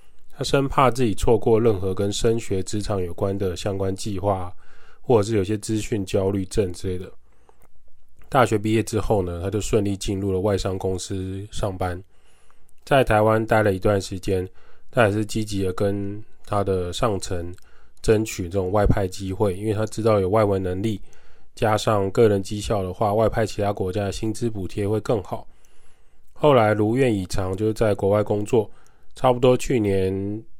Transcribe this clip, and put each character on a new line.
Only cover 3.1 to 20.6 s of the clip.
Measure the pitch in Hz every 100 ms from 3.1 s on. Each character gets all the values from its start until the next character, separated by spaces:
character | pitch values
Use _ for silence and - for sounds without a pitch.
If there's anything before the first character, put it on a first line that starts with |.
关 | - 101 98
的 | 95 95
相 | 104 98
关 | 98
计 | 98 110 95
划， | 101 95 90 - - - - -
或 | - 113
者 |
是 | 101 107
有 |
些 | 92 107
资 | 113 110
讯 | 98 104
焦 | 92 101 95
虑 | 101 92
症 | 113 92
之 | - 95
类 | 90
的。 | - - - - - - - - - - - - -
大 | 135 113
学 | 107
毕 | 107
业 | 110
之 | 107 -
后 | - 107
呢， | 90 85
他 | 95
就 | 104
顺 | - 110
利 | 101
进 | 95 - 98
入 | 98
了 | 92
外 | 101 92
商 | 98 95
公 | 95 92
司 | - 98 95 98 101
上 | - 104 92
班。 | 92 90 - - - - - - - -
在 | - 139
台 | 117 107
湾 | 107 110
待 | 110 110
了 | 104
一 | 95
段 | 104 98
时 | - 92
间， | - 92 92 - - - -
他 | 127 104
也 |
是 | 104
积 | 104 113
极 | 104 101
的 | 92
跟 | - 101 101 98 104 - - -
他 | 101
的 | 98 92 90
上 | - 120 95
层 | - 87 87 92 - - - -
争 | - 107
取 | 110 -
这 | 87
种 | 98 92
外 | 104 98
派 | 104 95
机 | - 95
会， | 92 104
因 | 92 107
为 |
他 | 104
知 | 104 -
道 | 110 104
有 | 92
外 | 110
文 | 104 95